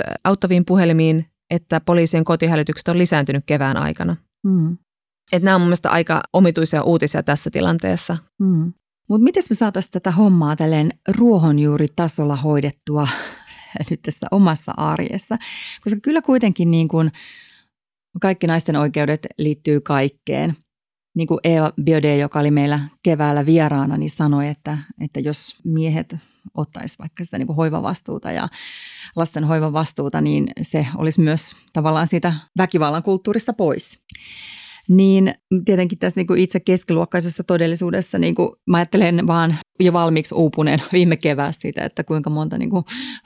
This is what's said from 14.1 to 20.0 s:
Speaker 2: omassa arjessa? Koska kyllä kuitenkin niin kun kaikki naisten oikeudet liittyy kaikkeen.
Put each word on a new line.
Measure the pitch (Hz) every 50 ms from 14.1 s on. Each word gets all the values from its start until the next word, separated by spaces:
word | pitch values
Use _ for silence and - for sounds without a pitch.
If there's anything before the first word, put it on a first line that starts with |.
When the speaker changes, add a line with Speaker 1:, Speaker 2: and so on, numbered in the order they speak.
| 147 - - -
Speaker 2:
omassa | 185 202 196 170 160 151 - - -
arjessa? | - 151 156 156 156 175 - - 190 - - - 233 - - - - - - - - -
Koska | 208 220 208 -
kyllä | 285 302 320 -
kuitenkin | - 262 254 240 208 175 - 175 170
niin | 165 165 160 156
kun | - 160 160 156 - - - - - - - - _ _ _ _ _ _ _ _ _ _ _ _ - 175
kaikki | - 190 190 185 -
naisten | 165 165 165 - - 151
oikeudet | 147 147 147 - 151 147 147 151 151 - - - -
liittyy | 156 151 147 147 - 156 147 143
kaikkeen. | 143 - 147 139